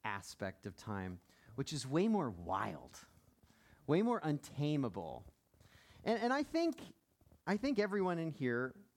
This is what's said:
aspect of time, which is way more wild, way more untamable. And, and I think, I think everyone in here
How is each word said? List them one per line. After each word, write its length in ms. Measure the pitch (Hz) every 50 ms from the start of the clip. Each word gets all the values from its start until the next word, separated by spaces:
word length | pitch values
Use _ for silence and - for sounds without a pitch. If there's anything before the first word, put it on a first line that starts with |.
| _
aspect 600 | 107 101 98 95 - - _ 104 95 92 - -
of 100 | 104 92 -
time, 420 | - - 104 98 92 92 90 90 _ _ - - - - -
which 180 | - 139 - 156
is 140 | 143 117 131
way 200 | 135 165 190 226
more 220 | 220 202 160 123
wild, 720 | 90 87 87 87 92 98 107 104 87 71 - - - - - - - - _ - _ _ - _ - - - - - - - -
way 140 | 147 180
more 200 | 214 240 240 208 -
untamable. 1000 | 156 147 143 - - - 135 147 147 151 147 135 117 87 98 85 78 64 62 - - - _ _ _ _ _ - - - - - - - - -
And, 160 | - 226 220
and 120 | 220 240 262
I 100 | 285 294
think, 340 | - - 330 339 330 285 - - - - _ _ _ _ _ - _ - - _ -
I 80 | 190
think 240 | 208 - 277 285 208
everyone 400 | 208 208 196 208 190 185 175 165
in 100 | 165 160
here 440 | 147 - 139 123 120 120 127 127 - - - _ _